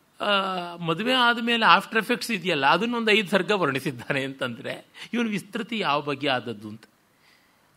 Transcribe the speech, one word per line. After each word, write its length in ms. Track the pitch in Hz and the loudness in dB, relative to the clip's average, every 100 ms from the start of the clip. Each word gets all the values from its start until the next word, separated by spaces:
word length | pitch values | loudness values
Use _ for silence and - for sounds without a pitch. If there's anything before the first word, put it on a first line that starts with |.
| _ - | _ -6
ಆ, 560 | 208 202 190 185 175 170 | 0 0 0 -4 -8 -6
ಮದುವೆ 360 | 165 165 233 | -4 -2 0
ಆದಮೇಲೆ 540 | 262 240 233 233 233 208 | 2 4 2 0 4 6
ಆಫ್ಟರ್ 320 | 175 190 220 | 6 6 -2
ಎಫೆಕ್ಟ್ಸ್ 320 | 202 240 - | 0 -2 -2
ಇದೆಯಲ್ಲ, 360 | 214 180 156 135 | -4 -2 2 4
ಅದನ್ನೊಂದು 440 | 165 240 240 220 | 4 2 -2 2
ಐದು 200 | 208 180 | 2 2
ಸರ್ಗ 200 | 196 185 | 0 2
ವರ್ಣಿಸಿದ್ದಾನೆ 760 | 208 151 131 151 123 - 139 | 0 0 0 -4 -6 -4 -4
ಅಂತಂದರೆ 600 | 135 135 127 117 123 - - - - | -4 -4 -6 -6 -10 -10 -14 -20 -8
ಇವನು 160 | 226 233 | -4 -2
ವಿಸ್ತೃತಿ 500 | 202 - - 233 226 | -4 -6 -10 -6 -4
ಯಾವ 240 | 165 147 | 0 0
ಬಗೆ 260 | 147 139 139 | -2 -4 -2
ಆದದ್ದು 400 | 127 117 104 107 | -2 -4 -10 -12
ಅಂತ. 160 | 110 - _ _ _ _ _ _ _ _ | -16 -20 _ _ _ _ _ _ _ _